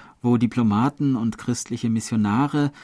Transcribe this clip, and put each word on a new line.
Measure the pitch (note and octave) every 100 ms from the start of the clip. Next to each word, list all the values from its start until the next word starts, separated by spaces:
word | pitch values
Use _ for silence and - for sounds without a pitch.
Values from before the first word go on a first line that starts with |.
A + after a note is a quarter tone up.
| - -
wo | A#2+ A#2+
Diplomaten | A#2 B2 A2+ G#2 C3+ - C#3+ B2
und | A2+ -
christliche | - A#2+ - A#2+ A#2
Missionare, | A2+ - A2+ G#2 A2 C#3+ D3 C#3+ -